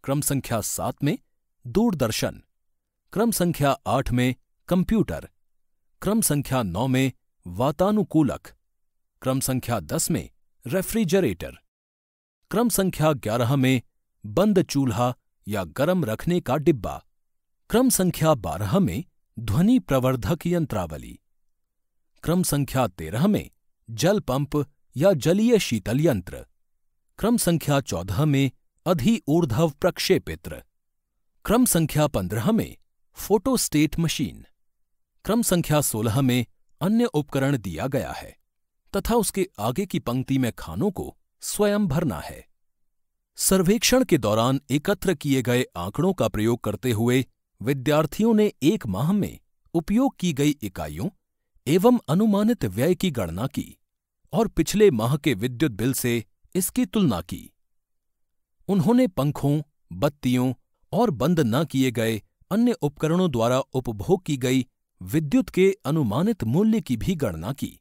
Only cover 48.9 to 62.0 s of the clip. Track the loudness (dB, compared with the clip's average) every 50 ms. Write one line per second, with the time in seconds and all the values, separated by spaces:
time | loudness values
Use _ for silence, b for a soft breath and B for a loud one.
48.9 | -4 -2 0 0 0 0 -2 -4 -6 -14 _ _ _ _ _ _ -4 -4 -2 0
49.9 | 0 2 2 0 _ -2 -4 -4 -2 2 0 0 0 _ -8 -12 _ -8 -10 -8
50.9 | -6 -6 -6 -6 _ _ _ _ _ _ _ _ _ _ _ 0 0 4 4 4
51.9 | 2 2 0 0 0 2 2 2 2 2 2 0 0 0 -2 -4 -2 -2 0 0
52.9 | 0 0 -2 -2 -2 -4 -6 -6 -4 -6 -6 -6 -6 -8 -10 -10 -16 _ _ _
53.9 | _ _ _ _ _ _ _ _ -2 -2 -2 0 0 -2 -2 0 4 6 6 6
54.9 | 6 4 0 0 0 0 0 -2 -2 0 -2 -6 -2 -2 -2 -2 0 -2 -2 -2
55.9 | -2 -2 -2 -2 -2 -2 -4 _ _ _ _ _ _ -4 -4 -4 -2 -4 -4 -2
56.9 | 0 2 2 2 2 -2 -6 -10 -14 -14 -14 -20 _ _ _ _ _ _ _ _
57.9 | _ _ _ _ _ _ _ _ _ _ _ _ _ _ _ -2 0 2 2 4
58.9 | 4 4 4 2 _ 0 -2 -2 -2 0 0 0 0 0 -4 _ _ _ _ _
59.9 | -6 -2 -2 -2 -2 _ -2 0 0 2 0 0 -2 _ _ _ _ _ _ _
60.9 | 0 0 2 0 0 0 0 2 2 2 2 2 2 0 -2 0 0 0 0 2
61.9 | 0 0